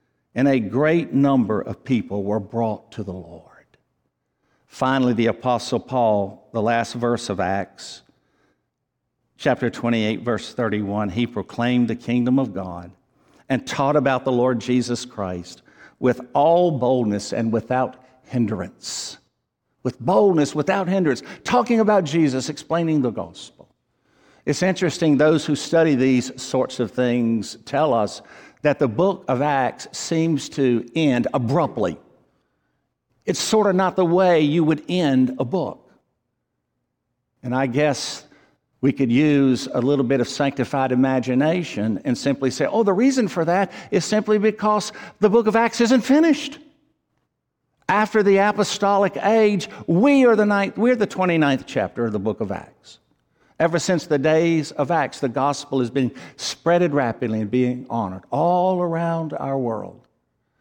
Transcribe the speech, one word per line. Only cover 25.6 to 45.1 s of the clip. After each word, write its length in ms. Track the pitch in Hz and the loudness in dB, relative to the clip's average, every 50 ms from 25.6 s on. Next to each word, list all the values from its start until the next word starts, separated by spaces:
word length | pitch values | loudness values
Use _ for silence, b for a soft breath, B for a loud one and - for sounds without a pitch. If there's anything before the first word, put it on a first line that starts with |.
| - - - 165 165 160 147 | -2 0 2 4 4 4 4
these 440 | 123 127 131 131 123 120 - - - | 2 2 2 2 2 0 -2 -8 -14
sorts 420 | - - - 131 127 - - - | -10 -4 -2 -2 -2 -2 -2 -4
of 100 | 123 101 | -6 -4
things 680 | - - 127 123 120 123 120 113 113 113 98 - - - - | -2 -2 0 0 0 0 0 0 0 -2 -4 -6 -12 -18 -12
tell 300 | - - 139 151 156 127 | -6 -2 0 0 2 2
us 280 | 113 107 101 - - B B B B B B B B | 2 0 -2 -4 -10 B B B B B B B B
that 160 | - 151 143 - | 0 0 2 2
the 120 | 151 127 | 0 0
book 340 | 107 117 175 196 190 - - - | 0 0 0 0 0 -2 -4 -4
of 120 | 127 123 | -2 -2
Acts 460 | 139 151 143 139 131 117 - - - - - | 0 0 0 0 0 -2 -4 -6 -12 -16 -14
seems 560 | - - - 170 165 160 165 160 139 - - | -12 -8 -4 -2 0 0 0 0 -2 -4 -6
to 360 | - - 139 127 123 113 - - - | -4 0 2 2 2 0 -2 -4 -4
end 320 | 160 160 147 127 120 117 - - | -2 0 2 2 2 0 0 -2
abruptly. 640 | 147 123 113 135 175 160 135 - - 104 90 80 - - _ _ _ _ _ _ _ _ _ _ _ _ _ _ _ _ _ _ _ _ _ _ _ _ | -2 -2 0 0 0 0 -2 -2 -2 -2 -2 -4 -6 -12 _ _ _ _ _ _ _ _ _ _ _ _ _ _ _ _ _ _ _ _ _ _ _ _
It's 140 | - 190 - | -4 -4 -4
sort 280 | - - - 220 208 202 | -2 0 2 2 4 4
of 80 | 185 | 2
not 200 | 185 190 185 180 | 2 2 2 2
the 100 | - 185 | 2 2
way 360 | 170 170 180 190 180 175 160 | 2 4 4 4 4 4 4
you 240 | 156 147 147 170 165 | 4 4 2 2 2
would 180 | 151 160 151 - - | 2 0 0 -2 -2
end 480 | 180 185 175 147 135 131 131 123 127 - | -2 0 2 2 4 4 2 2 0 -2
a 60 | 139 | -4
book. 440 | 123 135 190 151 110 - - _ _ _ _ _ _ _ _ _ _ _ _ _ _ _ _ _ _ _ _ _ _ _ _ _ _ _ _ _ _ _ _ | -2 -2 -2 -2 -4 -6 -10 _ _ _ _ _ _ _ _ _ _ _ _ _ _ _ _ _ _ _ _ _ _ _ _ _ _ _ _ _ _ _ _
And 140 | - 127 120 | -8 -4 -2
I 120 | 127 135 135 | -2 0 0
guess 580 | 117 135 147 151 143 - - - - - - b b b b b b b _ _ _ _ | 0 2 2 2 0 -2 -4 -10 -12 -14 -16 b b b b b b b _ _ _ _
we 100 | - 135 | 0 0
could 200 | - - 139 120 | 2 2 0 2
use 580 | 117 127 151 151 147 143 139 135 127 113 - - - | 2 4 4 4 4 4 4 4 2 0 -2 -4 -4
a 60 | 131 | -2
little 260 | 117 131 147 135 135 | 0 2 2 2 2
bit 140 | 117 139 131 | 2 0 0
of 80 | 120 - | 0 -2
sanctified 640 | - - 147 139 135 - 127 - - 143 131 131 | -2 -2 -2 -2 -2 -2 -4 -2 -2 -2 -2 0
imagination 1080 | 127 123 131 135 131 131 120 127 127 127 143 156 165 185 170 - - - 101 110 110 92 - | 2 2 2 2 2 0 -2 0 0 0 2 0 0 -2 -4 -6 -6 -4 -4 -4 -4 -4 -4
and 140 | - 123 120 | -4 -4 -2
simply 340 | - 139 139 131 139 135 | -2 -2 -2 -2 -2 -4
say, 140 | 123 - 156 | -2 -2 -2
"Oh, 180 | - - 214 226 | 0 0 0 2
the 100 | 202 190 | 2 2
reason 360 | 180 240 269 269 262 233 185 | 2 2 2 2 2 0 -2
for 160 | - 180 165 | -2 -2 0
that 260 | 156 170 190 196 185 B B B B | 0 2 0 0 -2 B B B B
is 120 | - 185 160 | -2 -2 -2
simply 360 | - - 214 208 - 214 214 | 0 0 0 0 2 2 2
because 520 | 196 220 208 - - 214 214 214 - - B B B B | 2 2 0 0 0 0 0 0 -2 -6 B B B B